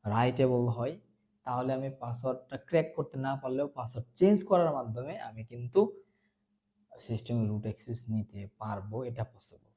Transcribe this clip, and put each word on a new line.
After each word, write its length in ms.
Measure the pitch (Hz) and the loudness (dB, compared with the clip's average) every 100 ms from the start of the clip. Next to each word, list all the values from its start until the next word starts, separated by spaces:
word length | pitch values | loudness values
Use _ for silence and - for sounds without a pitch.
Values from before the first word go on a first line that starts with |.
| 107 | 0
রাইটেবল 480 | 107 123 120 131 123 123 113 | 2 2 4 4 4 2 0
হয়, 180 | 120 175 _ _ _ _ | -4 -6 _ _ _ _
তাহলে 260 | - 127 127 131 | -6 -2 0 -2
আমি 100 | 135 131 | -4 -6
পাসওয়ার্ডটা 540 | 120 120 135 127 - 135 - | -8 -4 -4 -4 -6 -12 2
ক্র্যাক 200 | 165 160 - | 2 2 -4
করতে 200 | 156 135 135 | -6 -4 -4
না 60 | 135 | -2
পারলেও 260 | 131 131 143 - | -2 -2 -2 -4
পাসওয়ার্ড 280 | 120 120 - - | -8 -8 -10 4
চেঞ্জ 180 | 185 208 202 | 6 6 6
করার 200 | 180 165 143 | 4 6 2
মাধ্যমে 360 | 117 110 135 190 117 | -4 -6 -6 -8 -10
আমি 140 | 110 113 | -10 -12
কিন্তু 300 | 120 123 190 202 - - _ _ _ _ _ _ _ _ - - | -10 2 4 4 2 -20 _ _ _ _ _ _ _ _ -20 -6
সিস্টেমে 340 | 113 - 120 107 | -6 0 0 2
রুট 140 | 107 107 | 0 -4
অ্যাক্সেস 300 | 104 - 117 - | -8 -8 -8 -2
নিতে 280 | 110 104 101 98 _ | -2 -2 -8 -14 _
পারবো, 360 | 107 101 98 113 127 | -8 -6 -6 -6 -6
এটা 140 | 113 110 | -6 -8
পসিবল। 280 | - - - _ | -8 -20 -20 _